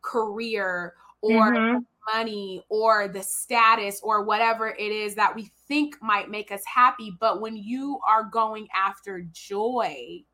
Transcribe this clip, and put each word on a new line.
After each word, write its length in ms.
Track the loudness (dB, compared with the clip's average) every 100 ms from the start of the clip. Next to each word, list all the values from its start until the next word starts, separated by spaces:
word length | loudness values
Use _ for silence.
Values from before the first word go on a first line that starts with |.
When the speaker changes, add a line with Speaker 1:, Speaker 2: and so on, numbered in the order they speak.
Speaker 1:
career 920 | -2 -2 -2 -4 -4 -2 -2 -2 -6 -12 -20 _
or 300 | 2 6 6
Speaker 2:
Mm-hmm. 220 | 4 2 0
Speaker 1:
the 60 | -2 _ -4
money 500 | -2 -2 -6 -8 -12 -4
or 360 | 0 4 4 2
the 140 | -6
status 800 | -6 -8 -2 4 6 6 2 -6
or 200 | 0 0
whatever 440 | 2 2 2 2 -2
it 200 | -4 -6
is 220 | -4 -4
that 200 | 0 0 0
we 140 | -14 _ _
think 280 | 0 0 -4
might 280 | -2 0 0
make 200 | -10 -8
us 140 | -10
happy. 500 | -4 4 4 4 -12 -2
But 200 | 0 0
when 160 | -4 -8
you 420 | -6 -6 -4 -4 2
are 160 | 2
going 440 | 2 -2 -2 -2 -6
after 480 | -2 -2 -4 -12 -10 -12
joy 920 | -16 -8 -2 0 0 -2 -4 -14 -16 _